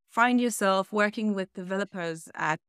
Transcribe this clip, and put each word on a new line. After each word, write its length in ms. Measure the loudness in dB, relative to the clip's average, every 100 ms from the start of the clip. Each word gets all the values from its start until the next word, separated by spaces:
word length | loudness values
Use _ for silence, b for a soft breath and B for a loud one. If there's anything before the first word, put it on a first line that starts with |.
| _
find 320 | 2 4 4
yourself 500 | 2 0 2 2 0
working 420 | 2 0 0 -2
with 180 | -2 -4
developers 720 | -8 -6 -4 -4 -4 -6 -6 -10
at 260 | -4 -2 -2